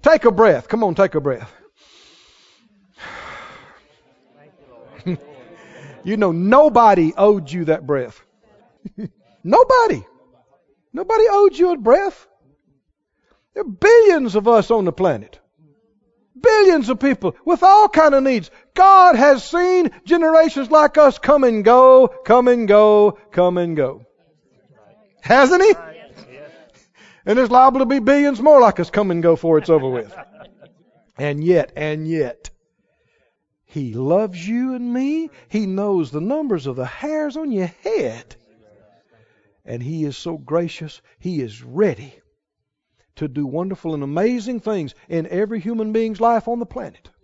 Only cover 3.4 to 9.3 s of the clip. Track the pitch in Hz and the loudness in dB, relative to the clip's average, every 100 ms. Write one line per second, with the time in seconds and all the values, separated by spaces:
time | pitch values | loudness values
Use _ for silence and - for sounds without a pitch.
3.4 | - - - _ _ _ _ _ _ _ | -20 -20 -20 _ _ _ _ _ _ _
4.4 | _ _ _ 120 - - 175 175 - - | _ _ _ -20 -20 -14 -12 -12 -14 -20
5.4 | - - _ - - - - 214 196 165 | -20 -20 _ -20 -20 -16 -8 -2 -2 -2
6.4 | 185 262 302 233 226 190 160 - 208 202 | 2 4 4 4 4 4 0 2 2 0
7.4 | 143 175 160 156 135 143 120 - _ _ | -4 -8 -4 -4 -4 -6 -6 -16 _ _
8.4 | _ _ _ _ - - 220 _ _ | _ _ _ _ -20 -16 -18 _ _